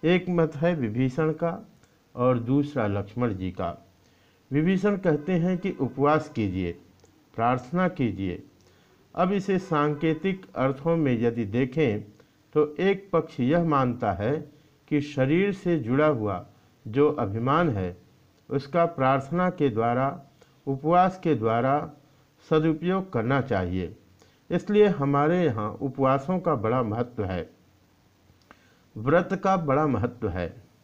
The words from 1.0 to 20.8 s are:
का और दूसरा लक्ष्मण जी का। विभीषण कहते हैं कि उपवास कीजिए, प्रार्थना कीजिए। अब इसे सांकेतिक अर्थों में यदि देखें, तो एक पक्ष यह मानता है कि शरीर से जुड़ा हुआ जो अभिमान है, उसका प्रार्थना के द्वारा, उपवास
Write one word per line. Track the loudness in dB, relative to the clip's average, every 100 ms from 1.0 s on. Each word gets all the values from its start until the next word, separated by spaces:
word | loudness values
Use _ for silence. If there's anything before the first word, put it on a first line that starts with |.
| 0 0 -2
का | 0 -4 -6 -14 _ _ _ _ 0
और | 2 2
दूसरा | 2 0 0 -2 0
लक्ष्मण | -2 -4 -4 -2
जी | -2 -6
का। | -4 -6 -6 -18 _ _ _ _ _ _
विभीषण | 0 2 2 0 0
कहते | 0 0 0
हैं | 0 0 -2
कि | -4 -4
उपवास | -4 0 2 2 0
कीजिए, | -4 -2 -2 -4 -6 -16 _ _ _ _ -2
प्रार्थना | 0 0 -2 -2 -2
कीजिए। | 0 -4 -2 -6 -6 -12 _ _ _ _ _ _
अब | -2 0
इसे | 0 0 -2
सांकेतिक | 0 0 0 0 0 0 -2 -4 -8 -2
अर्थों | -2 0 0 2
में | 2 2
यदि | 0 0
देखें, | -2 -2 -2 0 0 0 -6 -20 _ _ _
तो | 0 0
एक | 0 0 0 0
पक्ष | -2 -2 -2
यह | 0 2
मानता | 2 2 2 0 -2
है | -2 -2 -2 -6 -20 _ _ _
कि | -2
शरीर | -2 -2 2 2 2
से | -2 0 0
जुड़ा | 0 2 2
हुआ | 2 -2 -4 -8 _ _ _ -6
जो | 2 2
अभिमान | 2 -2 -2 0 2 2
है, | 0 -4 -8 _ _ _ _ _
उसका | -8 -4 0
प्रार्थना | 0 2 2 2 0 -2 -2
के | 0 0
द्वारा, | 2 0 0 -2 -4 -18 _ _ _ -6
उपवास | -4